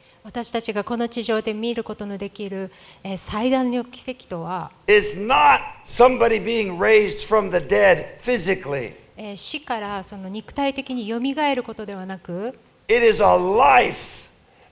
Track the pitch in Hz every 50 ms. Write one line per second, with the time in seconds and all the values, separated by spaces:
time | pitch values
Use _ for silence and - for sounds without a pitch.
0 | _ _ _ _ _ 214 - 247 226 - - 226 - - 196 208 196 - 240 226
1 | 240 233 - 240 214 233 220 220 220 226 214 214 226 240 233 233 220 - 214 -
2 | 208 202 202 185 202 196 _ - 208 196 196 190 190 185 _ - - - - _
3 | _ 196 190 180 - - 214 214 233 254 262 262 254 247 240 247 240 247 - -
4 | - 262 254 _ - - 180 170 165 165 185 175 160 - _ _ - - 208 208
5 | 185 - 165 180 202 226 269 294 294 285 262 233 - - - - - - - -
6 | 240 254 254 214 233 233 220 208 175 220 233 226 208 190 175 170 202 214 220 214
7 | 208 185 - - - - 214 214 196 185 175 170 139 - 196 208 202 190 175 151
8 | - - - - - 240 254 214 156 190 185 185 - 139 143 135 117 92 - -
9 | - _ _ - 214 208 202 196 - - - 285 - - 240 220 208 202 202 196
10 | 185 - 208 196 190 185 202 220 - - - 285 277 277 277 269 262 - 254 247
11 | 214 208 233 233 247 277 262 311 302 285 269 247 240 - 226 - 214 196 202 190
12 | 185 190 190 170 _ - 170 185 208 247 269 - _ _ _ _ _ - 226 240
13 | 233 226 202 160 202 185 180 180 180 185 196 233 269 285 269 - 208 180 - -
14 | - - - - - - _ _ _ _ _ _ _ _